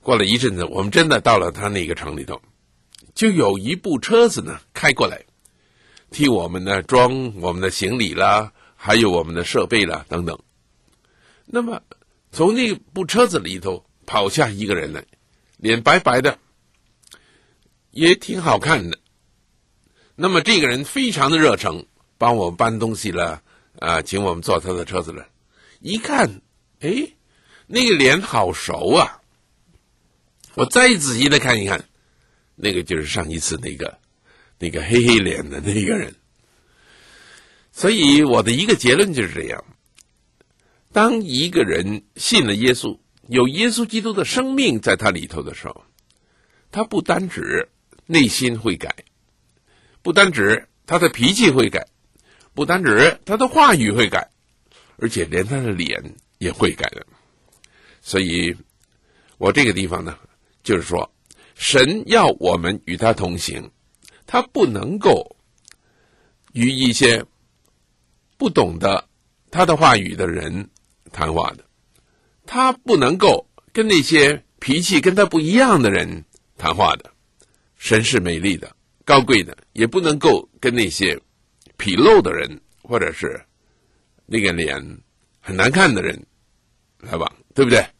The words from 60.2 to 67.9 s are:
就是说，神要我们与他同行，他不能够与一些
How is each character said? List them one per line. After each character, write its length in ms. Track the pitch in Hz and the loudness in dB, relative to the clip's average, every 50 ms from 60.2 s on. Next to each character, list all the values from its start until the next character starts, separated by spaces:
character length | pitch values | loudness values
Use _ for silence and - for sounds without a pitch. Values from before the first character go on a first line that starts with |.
| _ _ _ _ _ _ _ _ _ | _ _ _ _ _ _ _ _ _
就 140 | - 110 | -2 -2
是 60 | 87 76 | -2 0
说， 280 | - 87 87 87 - _ _ _ _ - _ _ _ _ | -2 -4 -4 -4 -6 _ _ _ _ -20 _ _ _ _
神 500 | - - - - 135 131 135 185 220 - | -8 -6 0 4 4 4 4 0 -4 -2
要 200 | - 220 226 190 139 - - | 2 2 4 4 4 2 0
我 180 | - 90 87 | 0 0 0
们 240 | 87 82 85 104 110 _ | 0 -2 -4 -6 -6 _
与 140 | - 87 90 | -10 -8 0
他 160 | 113 113 113 | 0 0 0
同 240 | - 101 87 87 87 | 0 -2 -6 -6 -6
行， 320 | - - - 67 - 53 _ _ _ _ _ _ _ - _ _ _ | -8 -10 -10 -12 -14 -16 _ _ _ _ _ _ _ -20 _ _ _
他 160 | - - 247 240 | -2 -2 -2 -2
不 240 | - _ 294 208 | -2 _ 0 0
能 320 | 143 110 98 - 120 180 208 | 0 0 -4 -6 -6 -8 0
够 380 | 202 196 135 - - - - _ _ _ _ _ _ _ _ _ _ _ _ _ _ _ _ _ _ _ _ _ _ _ _ | 2 2 2 2 0 -8 -18 _ _ _ _ _ _ _ _ _ _ _ _ _ _ _ _ _ _ _ _ _ _ _ _
与 180 | 117 117 127 | 0 0 0
一 220 | 135 131 131 123 113 | 0 2 0 0 2
些 320 | - 139 120 117 113 - _ _ _ _ _ _ _ _ _ _ _ _ _ | 4 4 4 4 2 -2 _ _ _ _ _ _ _ _ _ _ _ _ _